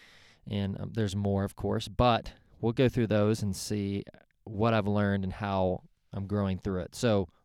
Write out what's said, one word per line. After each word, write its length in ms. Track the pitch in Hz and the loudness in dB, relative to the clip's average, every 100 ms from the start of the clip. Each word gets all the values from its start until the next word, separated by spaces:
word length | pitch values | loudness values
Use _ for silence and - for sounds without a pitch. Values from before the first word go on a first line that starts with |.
| - - - _ - | -20 -20 -20 _ -8
And, 320 | 101 98 95 | -4 -4 -4
um, 120 | 101 | -6
there's 240 | 113 104 98 | -4 -2 -2
more, 260 | 101 98 | 0 0
of 140 | 98 - | -2 -4
course, 320 | 101 110 110 | -4 -4 -2
but 440 | 95 123 113 - - _ - | 2 4 4 -2 -14 _ -4
we'll 140 | 113 | -2
go 120 | 117 123 | 2 2
through 200 | 123 107 | 4 2
those 360 | 104 104 110 | 4 4 2
and 140 | 104 95 | -2 -4
see 480 | - 104 98 98 - - _ _ | -4 -4 -2 -4 -8 -18 _ _
what 300 | - 101 117 | -10 0 2
I've 120 | 110 101 | 2 2
learned 380 | 104 101 98 | 2 2 2
and 80 | 95 | -2
how 520 | - 101 95 92 92 - _ _ | -4 -2 0 0 -2 -8 _ _
I'm 140 | 101 95 | -10 -4
growing 320 | 101 95 92 | 0 0 0
through 240 | 101 90 | -2 -4
it. 120 | - | -6
So, 340 | - 120 101 90 _ | -2 2 2 2 _